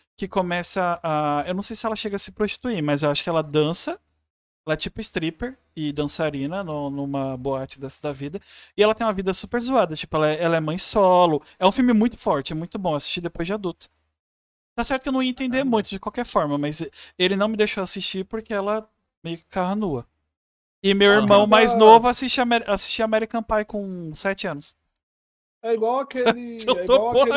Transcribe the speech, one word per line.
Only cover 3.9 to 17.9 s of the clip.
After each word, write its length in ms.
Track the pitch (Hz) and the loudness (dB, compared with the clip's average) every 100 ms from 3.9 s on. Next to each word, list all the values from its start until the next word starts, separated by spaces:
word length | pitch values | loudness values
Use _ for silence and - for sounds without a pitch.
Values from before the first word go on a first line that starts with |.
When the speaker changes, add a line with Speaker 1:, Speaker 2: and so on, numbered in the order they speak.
| 349 _ _ _ _ _ _ 156 | -8 _ _ _ _ _ _ -6
Speaker 1:
ela 80 | |
é 40 | 156 | -6
tipo 220 | - - | -6 -8
stripper 560 | 214 180 160 160 247 262 _ 160 | -8 -6 -6 -6 -10 -12 _ -8
e 160 | 151 | -6
dançarina 720 | 143 147 - 156 143 139 190 | -4 -4 -2 -4 -4 -6 -6
no, 260 | 175 151 143 | -6 -6 -6
numa 480 | 139 139 139 135 131 | -6 -6 -4 -4 -6
boate 420 | 135 135 135 - | -4 -4 -6 -10
dessa 220 | 135 - | -12 -8
da 100 | 151 | -8
vida. 300 | 135 143 196 - - - - | -8 -10 -10 -16 -20 -10 2
E 60 | |
ela 140 | 208 220 | 2 2
tem 100 | 226 | -2
uma 80 | |
vida 200 | 196 190 180 | -2 -2 -2
super 260 | 196 240 | -4 -6
zoada, 340 | 240 262 175 156 | 0 0 0 -2
tipo, 200 | - 156 | -4 0
ela 120 | 151 | 0
é, 100 | 156 | 0
ela 140 | 170 165 | 0 0
é 20 | |
mãe 200 | 156 180 | -2 -2
solo. 640 | - 214 185 180 175 147 - _ | 0 4 4 6 4 2 -4 _
É 60 | 190 | 2
um 40 | |
filme 220 | 262 247 | 4 4
muito 240 | 220 240 233 | 4 2 -2
forte, 360 | 208 147 - | -2 -2 -4
é 20 | 208 | -8
muito 240 | 208 214 | -8 -6
bom, 160 | 185 147 | -4 -2
assisti 260 | - - | -2 -4
depois 260 | 170 - 170 | -6 -6 -6
de 60 | |
adulto. 340 | 214 185 - - _ _ _ _ _ _ _ _ - | -6 -6 -10 -18 _ _ _ _ _ _ _ _ -8
Tá 80 | |
certo 200 | 233 262 | -4 -4
que 60 | 277 | -2
eu 40 | |
não 80 | 262 | 0
ia 80 | 254 | -2
entender 280 | 247 262 262 | -2 -2 -2
Speaker 2:
Caramba. 140 | 277 | 0
Speaker 1:
muito 180 | 220 - | 0 -2
de 80 | 190 | -8
qualquer 260 | 208 - 233 | -8 -8 -2
forma, 320 | 202 147 143 | 0 0 -2
mas 260 | 147 147 156 - - - | -4 -4 -8 -12 -20 -2
ele 160 | 185 196 | 0 0
não 120 | 214 | -2
me 80 | 214 | 0
deixou 260 | 208 - | -2 -2
assistir 420 | 180 | -6